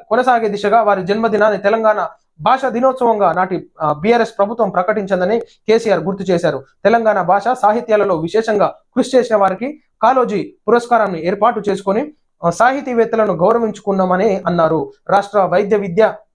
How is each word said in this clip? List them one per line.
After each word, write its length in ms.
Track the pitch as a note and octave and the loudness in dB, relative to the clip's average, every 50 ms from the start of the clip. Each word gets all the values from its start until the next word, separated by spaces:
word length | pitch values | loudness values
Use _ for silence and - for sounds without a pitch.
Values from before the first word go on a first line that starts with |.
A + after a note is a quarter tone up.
| - - | -6 -2
కొనసాగే 380 | G#3 A#3+ B3 B3+ B3 A#3 A3+ | -2 0 2 2 0 0 0
దిశగా 340 | G#3 G3+ G3+ G#3+ G#3 G#3 A#3 | -2 -4 -4 0 2 2 2
వారి 220 | A3 G#3 G3+ F#3+ F#3 | 2 2 0 0 -2
జన్మదినాన్ని 560 | E3+ G3+ A3 A3+ A3+ G#3+ G#3 G#3 A3 G3+ F#3 | -2 -2 -2 0 0 0 2 2 2 0 0
తెలంగాణ 480 | G3 G3+ A3 A3+ A3 G#3+ G#3+ G3+ F3 D#3+ - _ _ _ _ - | 0 0 0 2 2 2 0 0 -2 -6 -10 _ _ _ _ -4
భాషా 280 | D3+ G#3+ B3+ C4+ C4+ B3+ | 0 0 0 0 0 -2
దినోత్సవంగా 640 | G#3 A#3 B3 C4+ B3+ C4 B3 A#3 A3 G#3+ G3+ F3 D#3+ | -2 0 0 0 0 2 0 0 2 2 2 2 2
నాటి, 360 | F3+ - F#3 F#3 E3 - - _ - | 0 -2 -2 -4 -6 -8 -12 _ -6
ఆ, 120 | D#3+ D3+ D3 | -4 -4 -4
బీఆర్ఎస్ 440 | D3 D#3 G#3+ A#3+ A#3 A3 A3+ - | -2 0 2 2 2 0 -2 -2
ప్రభుత్వం 320 | - G3+ G3+ A#3 A#3 A3+ F#3+ | -2 -2 -2 0 -2 -2 0
ప్రకటించిందని 720 | E3+ F3+ F3+ - G#3+ G#3+ G3 F#3 G3 F3+ F3+ F#3 A3 A#3 | 0 -2 -2 0 -2 -4 -2 -2 -2 -2 0 0 -2 -2
కేసీఆర్ 600 | - - _ _ _ - G#3+ A3+ A3+ A3 G3 E3 | -4 -8 _ _ _ 0 0 2 2 0 0 0
గుర్తు 240 | D#3 F#3 F#3+ F#3+ G3 | 0 -4 -6 -4 -2
చేశారు. 400 | F3+ F3+ E3+ E3+ D#3+ C#3+ C3 - _ _ _ - | 0 0 0 0 -2 -2 -4 -8 _ _ _ 0
తెలంగాణ 380 | G3+ A3+ A#3 A3+ A3 G#3 G3 | 2 2 4 2 2 0 0
భాషా 320 | F3 E3 F#3 G3+ G3 A3+ B3+ | 0 0 0 0 0 -2 -2
సాహిత్యాలలో 600 | B3 - G#3 G#3+ A#3+ A#3 A#3 G#3+ G#3+ G3+ G3+ F3+ | 2 2 0 0 0 0 0 0 2 2 0 0
విశేషంగా 600 | D#3 D#3+ E3+ - A3 A3 A3+ A3 G3+ F3 C#3+ - - _ _ _ | -2 -2 -2 -2 -2 0 0 0 0 0 0 -2 -6 _ _ _
కృషి 220 | B3 B3+ B3+ - | -2 -2 2 2
చేసిన 180 | B3+ A#3 A#3+ A3 | 0 2 2 2
వారికి 440 | G#3 G3 F#3+ F#3+ F#3+ A#3 C#4 D4+ - _ _ _ _ | 2 2 0 0 -4 -6 -8 -10 -12 _ _ _ _
కాళోజీ 520 | - A3+ C4 C4 B3 G3 G#3 F#3+ - - - _ _ | 0 2 2 2 0 0 -2 -4 -6 -8 -12 _ _
పురస్కారాన్ని 600 | G#3+ A3+ A#3+ A#3 - A#3+ A3+ G#3+ G3 F3+ D#3+ D#3+ | 0 0 0 2 2 0 0 0 0 -4 -4 -4
ఏర్పాటు 340 | F3 G#3 G3 G#3 A#3+ A#3 A3 G3+ G3+ | -4 -2 0 0 0 0 -2 -4 -4
చేసుకొని, 420 | F#3+ F#3+ - G3 F#3+ A3+ D4 D4+ - _ _ _ _ _ - | -4 -2 -2 -2 -2 -2 -4 -6 -10 _ _ _ _ _ -4
ఆ, 40 | E3+ | -4
సాహితీవేత్తలను 840 | E3+ - A3+ B3+ C4+ C#4+ A#3+ C4 B3 A#3 A3+ A3+ A3+ A3 G#3+ G3+ F3+ | 0 2 2 2 2 0 -4 -2 0 0 0 0 0 0 0 0 0
గౌరవించుకున్నామని 1080 | D#3 E3+ G3+ A3+ A#3 A#3 G#3+ G#3 - - G3+ G3 F#3+ F#3 F3+ F#3 F#3 G3 A3+ F#3+ F#3+ F#3 | 2 2 2 2 2 0 -4 -6 -6 -6 -4 -2 0 0 0 0 0 0 0 -2 -2 -2
అన్నారు. 440 | F3+ F3 E3+ E3 D#3+ D#3+ D#3 C#3 - - _ _ - | -2 0 0 2 2 0 -2 -4 -6 -10 _ _ 0
రాష్ట్ర 300 | F#3 G3+ G3+ - - G#3 | 0 0 0 0 0 0
వైద్య 380 | F#3+ E3 E3+ F#3+ G#3+ F#3+ A3 | 0 2 0 0 0 0 0
విద్య 360 | G3+ G3+ G3 E3 G3+ A3 G3 - - - _ _ | -2 -2 -2 0 2 2 2 0 -4 -14 _ _